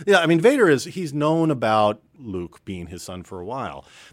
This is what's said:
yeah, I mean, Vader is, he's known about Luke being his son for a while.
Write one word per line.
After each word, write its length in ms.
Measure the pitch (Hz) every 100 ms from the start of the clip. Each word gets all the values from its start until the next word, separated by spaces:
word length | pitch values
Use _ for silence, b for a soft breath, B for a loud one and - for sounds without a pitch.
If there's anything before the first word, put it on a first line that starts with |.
| 165
yeah, 120 | 190
I 60 | 160
mean, 140 | 165
Vader 300 | 208 285 190
is, 160 | 135 175
he's 280 | 151 165
known 380 | 147 151 165 160
about 500 | 135 113 107 104 104 _ _
Luke 440 | 120 92 87 - -
being 220 | 92 82
his 160 | 90
son 200 | - 90
for 160 | 87 95
a 60 | 90
while. 400 | 135 101 69 B B B